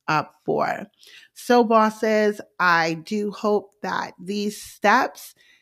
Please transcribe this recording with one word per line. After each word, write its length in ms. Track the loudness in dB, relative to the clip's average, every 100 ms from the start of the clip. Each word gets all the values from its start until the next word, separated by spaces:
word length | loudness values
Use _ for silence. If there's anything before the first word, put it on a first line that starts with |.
| -2
up 260 | -2 -2 _
for. 420 | -4 -2 -2 -4 -10 _ -20 -20 -20
So 280 | -8 0 2
bosses, 800 | 4 4 2 0 0 2 2 -2 -8 0
I 360 | 2 4 2 -4
do 260 | -6 -4 -4
hope 400 | -4 0 0 -2 _
that 320 | -6 -6 -6 -10
these 420 | -8 -4 -4 -6
steps 760 | -14 -2 2 4 2 -6 -20 -20 _ _